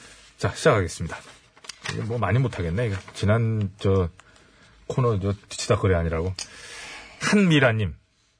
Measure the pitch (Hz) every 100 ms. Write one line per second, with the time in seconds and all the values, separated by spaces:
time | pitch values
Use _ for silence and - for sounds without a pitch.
0 | - - - - 95 - 170 110 85 -
1 | 82 - - - _ _ - - - 107
2 | 110 120 95 120 127 - 85 95 120 95
3 | - - 101 113 113 110 98 - 101 95
4 | 85 - - - _ _ - _ - -
5 | 123 101 101 98 - - - 104 101 87
6 | 85 80 90 92 - - - - - -
7 | - - - 208 185 147 127 110 92 69
8 | _ _ _